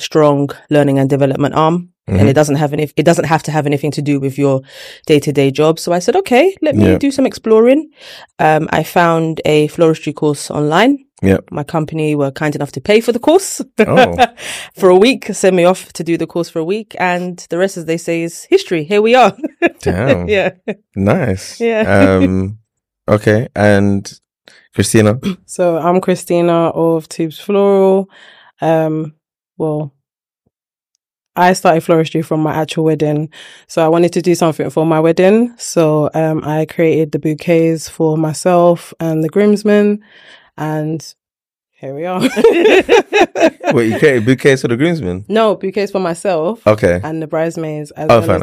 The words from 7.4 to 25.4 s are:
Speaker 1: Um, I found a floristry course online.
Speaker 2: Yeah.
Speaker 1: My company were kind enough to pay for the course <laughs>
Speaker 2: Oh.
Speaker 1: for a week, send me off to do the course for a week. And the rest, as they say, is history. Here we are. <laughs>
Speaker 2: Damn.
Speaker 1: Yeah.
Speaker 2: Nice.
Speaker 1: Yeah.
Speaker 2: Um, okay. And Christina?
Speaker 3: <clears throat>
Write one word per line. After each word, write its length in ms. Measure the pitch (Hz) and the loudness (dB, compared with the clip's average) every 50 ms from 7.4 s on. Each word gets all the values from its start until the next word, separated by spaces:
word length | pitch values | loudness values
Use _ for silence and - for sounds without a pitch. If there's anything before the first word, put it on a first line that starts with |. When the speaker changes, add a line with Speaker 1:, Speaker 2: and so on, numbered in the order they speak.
| - 226 220 220 233 240 269 311 320 - _ - - - - - - - _ - | -2 2 4 4 6 6 4 2 0 -4 _ -20 -20 -20 -20 -20 -20 -12 _ -2
Speaker 1:
Um, 300 | 170 156 156 156 160 - - | 0 2 2 2 0 -2 -2
I 100 | 160 156 | -2 -2
found 580 | - - 185 175 170 165 165 165 160 160 - - | -2 0 2 2 2 2 0 0 -2 -4 -4 -2
a 220 | 160 151 151 151 147 | 2 2 2 2 0
floristry 460 | - - 170 160 160 - - 151 143 | 0 2 2 2 2 0 -4 -8 -6
course 360 | - 160 151 147 - - - | -2 -2 -2 -2 -4 -6 -8
online. 480 | - 147 147 147 156 175 220 269 285 269 _ _ _ _ - | -6 -4 -2 0 2 2 2 2 2 0 _ _ _ _ 0
Speaker 2:
Yeah. 160 | 95 92 - - - | 0 0 0 -2 -6
Speaker 1:
My 140 | - 143 147 | -10 -10 -8
company 500 | - - 165 156 147 156 160 156 151 151 | -4 -4 -4 -4 -4 -4 -4 -4 -2 -2
were 160 | 147 139 139 | -2 -2 -4
kind 240 | 135 - 160 151 143 | -4 -4 -4 -4 -4
enough 180 | 143 147 - - | -4 -6 -8 -10
to 80 | 135 131 | -6 0
pay 180 | - 208 226 | 2 2 2
for 120 | 226 - 226 | 2 0 -4
the 60 | 233 | -2
course 440 | - 294 311 392 - - - - - - | 0 2 2 2 0 -2 -8 -10 -12 -10
<laughs> 80 | _ - | _ -4
Speaker 2:
Oh. 380 | 220 - 143 - 247 190 - - 247 - - - - - - - - - _ | -2 0 2 2 2 2 2 0 0 -2 -2 -6 -14 -14 -14 -14 -16 -18 _
Speaker 1:
for 160 | - 196 185 | 0 2 4
a 60 | 180 185 | 4 6
week, 260 | 208 254 269 202 - - 190 | 4 4 2 0 -4 -10 -6
send 240 | - - 190 185 | -2 0 2 2
me 80 | 180 170 | 4 4
off 300 | 175 185 - - - - | 2 2 0 -4 -14 -14
to 100 | - 170 | -10 -6
do 140 | 170 170 160 | -4 -4 -4
the 80 | 165 | -4
course 240 | 160 - 175 165 - | -4 -4 -6 -6 -6
for 80 | - 170 | -6 -6
a 60 | 160 | -6
week. 300 | 165 202 220 214 - - - | -4 -6 -6 -8 -10 -8 -4
And 380 | 180 180 180 180 180 180 175 175 - - | -2 -2 -2 -2 -4 -6 -10 -12 -12 -8
the 80 | 170 | -4
rest, 220 | 175 190 196 196 180 | -2 -2 -2 -4 -6
as 80 | 160 | -6
they 100 | 160 165 | -4 -6
say, 240 | 170 - - 165 165 165 | -4 -4 -4 -4 -4 -4
is 220 | 170 - - - - | -6 -8 -12 -6 -4
history. 340 | 339 - - - 185 160 147 | -4 -4 -2 -2 -6 -6 -4
Here 160 | 156 208 208 | -2 0 0
we 140 | 214 226 240 | 2 4 4
are. 200 | 254 240 196 - - 294 - - _ | 4 4 4 2 -2 -8 -12 -6 _
<laughs> 220 | - - - _ | -4 -4 -4 _
Speaker 2:
Damn. 480 | - - - 90 117 135 - - 175 175 | -4 -2 -2 0 0 0 0 0 -2 -2
Speaker 1:
Yeah. 220 | 208 196 - 185 185 _ _ 233 190 - _ _ - | -2 0 -2 -2 -4 _ _ -12 -12 -12 _ _ -6
Speaker 2:
Nice. 640 | 101 95 101 131 190 147 110 95 95 - - - - | -2 0 2 2 2 0 -2 -4 -4 -6 -12 -8 -4
Speaker 1:
Yeah. 260 | 233 233 226 214 220 - | -2 -2 0 0 0 2
Speaker 2:
Um, 680 | 98 98 98 95 95 92 92 92 92 95 95 98 107 110 _ _ _ _ _ _ _ _ _ - | 2 4 4 4 4 2 2 2 0 0 -4 -4 -8 -12 _ _ _ _ _ _ _ _ _ -2
okay. 400 | 104 104 - 113 107 107 127 - - | -2 0 2 2 0 0 0 -4 -2
And 560 | - 104 104 104 98 101 101 98 98 101 - - - _ _ _ _ _ _ - _ _ _ _ | 0 2 4 4 4 4 2 0 -2 -4 -8 -16 -20 _ _ _ _ _ _ -20 _ _ _ _
Christina? 440 | - 101 - - 113 107 104 107 135 - 196 180 | -4 -2 2 2 4 4 4 2 0 -2 -6 -8
Speaker 3:
<clears throat> 140 | - | -8